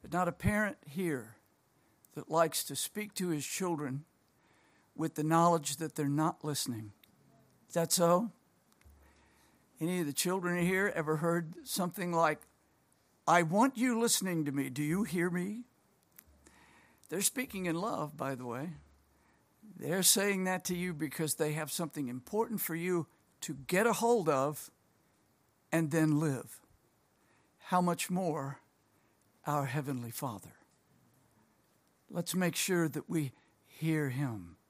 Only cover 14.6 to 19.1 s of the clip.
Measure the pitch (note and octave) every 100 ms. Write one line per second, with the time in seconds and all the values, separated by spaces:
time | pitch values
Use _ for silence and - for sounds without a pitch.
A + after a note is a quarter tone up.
14.6 | C3+ B2+ D3+ F3+ A3+ E3+ F3 F3 F#3 A3
15.6 | A#3+ _ _ _ _ - _ - - -
16.6 | - - _ _ - E3+ G3+ - B3+ G3
17.6 | F3+ E3 G#3+ - D3+ D3 C3+ C3 B2 A#2+
18.6 | D#3+ D3 - _ _